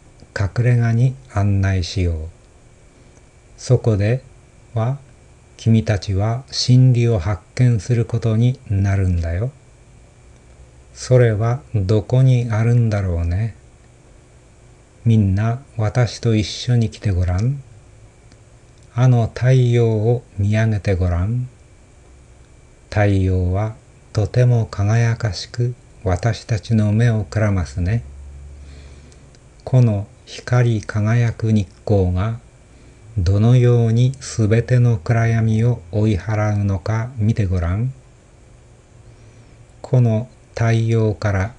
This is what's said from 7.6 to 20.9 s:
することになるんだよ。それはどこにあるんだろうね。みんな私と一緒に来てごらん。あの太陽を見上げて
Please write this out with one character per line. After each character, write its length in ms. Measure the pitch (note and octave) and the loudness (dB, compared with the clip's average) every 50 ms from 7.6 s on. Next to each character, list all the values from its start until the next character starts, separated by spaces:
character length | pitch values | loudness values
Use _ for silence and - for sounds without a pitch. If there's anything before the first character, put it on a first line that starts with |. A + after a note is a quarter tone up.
| B2+ B2 A#2+ G#2 | 0 2 0 0
す 120 | - - B2 | -2 -2 -2
る 120 | A#2 A2+ | -2 -2
こ 140 | - - A2+ | -2 -4 -4
と 180 | - A#2 A2 A2 | -2 -2 0 2
に 200 | A#2+ B2 B2+ - - - | 2 0 0 -2 -6 -4
な 260 | G2+ G2 G2 G2 G2 | -2 0 0 0 0
る 140 | G2 F#2+ F#2 | 0 0 0
ん 100 | F2+ F2 | 0 0
だ 140 | E2 E2 E2 | -2 -4 -4
よ。 180 | F2+ A2+ C3 - - _ - - - - - - - - - _ - - - - - _ - - - - - - - - - - - | -4 -6 -6 -8 -12 _ -20 -20 -20 -20 -20 -20 -20 -20 -20 _ -20 -20 -20 -20 -20 _ -20 -20 -20 -20 -20 -20 -20 -20 -20 -20 -12
そ 180 | - - B2+ B2+ | -2 2 4 4
れ 140 | B2 A#2 | 6 4
は 300 | A2 G2+ A2+ A#2 B2 B2+ - - - | 2 0 0 -2 -2 -4 -4 -4 -2
ど 280 | G#2+ F#2+ F#2 A2 G#2+ | -2 0 2 0 0
こ 220 | - - B2+ C3 C3 | 0 0 2 2 4
に 280 | C3 B2+ B2 A#2+ A#2+ | 4 2 2 0 0
あ 100 | A2 G#2 | -2 0
る 140 | A2+ A#2 A#2+ | 2 2 2
ん 140 | A#2+ A#2 A2+ | 2 2 2
だ 120 | G#2 G2+ | 0 -2
ろ 220 | G2 F#2 F2 E2 E2+ | -2 -2 -2 -2 -2
う 20 | |
ね。 300 | E2+ E2+ F#2+ A2 A2 G2 - - - - - - - - - _ - - - _ _ - - - - - _ - - - - _ _ _ - - A2+ | -2 -2 -2 -2 -4 -8 -12 -20 -20 -20 -20 -20 -20 -20 -20 _ -20 -20 -20 _ _ -20 -20 -20 -20 -20 _ -20 -20 -20 -20 _ _ _ -4 0 2
み 80 | A2+ A2 | 4 4
ん 160 | G#2 G2 F#2+ | 4 2 2
な 300 | G2 G#2+ A2+ A#2+ C3 - - - | 0 0 -2 -4 -6 -8 -12 -6
私 440 | - G#2+ G#2 - B2 B2 - - - | -4 -4 -2 0 0 0 0 -2 -2
と 160 | - A#2+ A2 | -2 0 0
一 80 | A2 G#2 | 0 0
緒 320 | - - - - - B2 | -2 -6 -6 -4 0 0
に 160 | A#2+ A2+ G#2 | 0 0 -2
来 80 | - - | -4 -6
て 100 | - G#2+ | -4 -2
ご 160 | F#2+ F2 F2 | -2 0 0
ら 120 | F2 F2 F2+ | 0 -2 -2
ん。 260 | G#2+ B2+ C#3+ C#3 - - - - - - - - - - _ _ - - - - - - - - - - - - - - - | -2 -2 -4 -6 -10 -16 -20 -20 -20 -20 -20 -20 -20 -20 _ _ -20 -20 -20 -20 -20 -20 -20 -20 -20 -20 -20 -20 -20 -10 -4
あ 140 | A#2 B2 B2+ | 0 2 2
の 180 | B2 A#2+ A2 | 2 2 0
太 280 | G#2+ - - A#2+ B2+ C3 | -2 -4 -2 0 2 2
陽 360 | C3 B2 A#2+ A#2+ A#2+ A#2 A2+ | 4 2 2 2 2 2 2
を 340 | A2+ G#2+ G#2 A#2 B2 A#2+ - - - G2 | 0 0 0 0 -2 -2 -4 -8 -6 -4
見 180 | G2+ G2+ G#2 | -2 0 0
上 120 | A2 A2+ A2 | 0 0 0
げ 120 | G#2+ G2 | -2 -2
て 140 | - G#2 | -2 -2